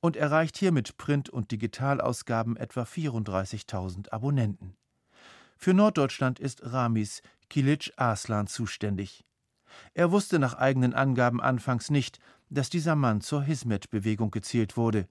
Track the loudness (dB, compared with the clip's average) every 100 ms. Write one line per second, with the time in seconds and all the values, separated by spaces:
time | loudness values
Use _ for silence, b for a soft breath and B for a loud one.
0 | 0 0 2 2 0 0 2 2 0 -8
1 | 0 0 0 -6 -4 -4 -4 -2 -2 0
2 | 0 -2 -2 -2 0 -4 -4 -6 -6 -4
3 | -4 -2 -2 -2 -2 -8 -8 -6 -6 -8
4 | -8 -6 -2 0 0 -2 -12 -18 _ _
5 | B B B B B B 2 6 6 4
6 | 0 2 -2 -2 -6 -8 -6 -2 2 2
7 | 0 -6 b b b 0 2 2 -2 -2
8 | 0 0 -2 -2 -2 -4 -6 -4 -4 -4
9 | -6 -10 _ _ _ _ B B B 0
10 | 2 2 2 2 2 2 2 4 2 2
11 | 0 4 2 2 0 0 0 -2 0 0
12 | 0 -8 b b b -4 -2 -2 0 2
13 | 4 2 0 -2 0 -2 -2 -4 -2 -4
14 | -2 0 -2 -4 -2 0 0 2 2 2
15 | -2